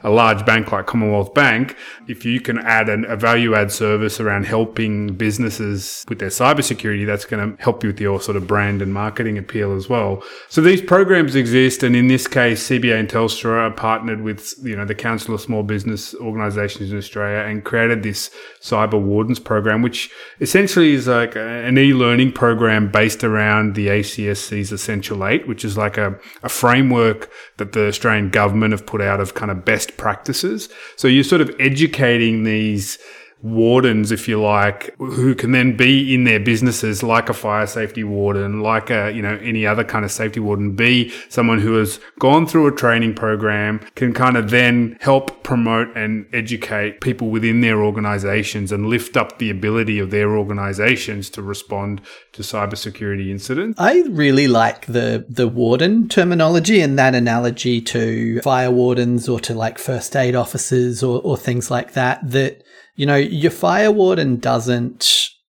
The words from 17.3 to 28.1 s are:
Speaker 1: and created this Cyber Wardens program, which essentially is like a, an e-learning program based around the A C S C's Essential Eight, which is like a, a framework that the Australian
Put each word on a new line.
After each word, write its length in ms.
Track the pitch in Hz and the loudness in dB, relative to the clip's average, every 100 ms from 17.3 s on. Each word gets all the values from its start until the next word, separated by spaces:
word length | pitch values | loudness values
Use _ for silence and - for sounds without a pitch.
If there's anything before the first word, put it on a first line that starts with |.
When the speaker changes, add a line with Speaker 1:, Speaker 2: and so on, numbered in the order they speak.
| 104 107 | -4 -4
Speaker 1:
and 140 | 107 | -6
created 400 | 101 143 117 113 | -4 0 0 0
this 280 | 104 104 - - - - | -4 -8 -10 -14 -20 -20
Cyber 420 | - 113 107 107 | -4 -2 0 0
Wardens 380 | 101 101 110 120 | 0 0 0 -4
program, 420 | - 110 107 107 | -2 -2 0 0
which 300 | 123 123 - - - - | 0 -2 -12 -14 -20 -8
essentially 520 | 147 185 196 190 160 | 0 2 4 4 6
is 120 | 143 123 | 4 2
like 300 | 120 117 110 | 0 0 -4
a, 280 | 113 120 117 | -8 -6 2
an 120 | 131 | 4
e-learning 540 | 139 131 120 120 131 | 6 6 4 4 2
program 580 | 127 123 110 117 107 104 | 2 2 4 2 2 2
based 340 | 104 110 107 | 2 2 0
around 520 | 117 107 107 107 107 101 | -2 2 4 4 2 0
the 140 | 101 | 0
A 120 | 104 | 0
C 260 | 101 - 104 | -2 -4 -4
S 120 | 101 | -4
C's 320 | - 104 98 | -6 -6 -6
Essential 540 | 104 - 104 - 101 95 | -6 -6 -6 -6 -6 -2
Eight, 220 | 135 - | -2 -4
which 160 | 110 | -8
is 140 | 110 101 | -6 -2
like 200 | 104 101 | -2 -2
a, 220 | 101 95 - - | -4 -6 -16 -14
a 80 | 123 | -10
framework 840 | - 123 120 135 123 113 110 - - - - | 0 4 4 4 4 2 0 -8 -20 -20 -10
that 160 | 101 | -6
the 140 | 110 104 | 0 0
Australian 420 | 101 120 | 0 0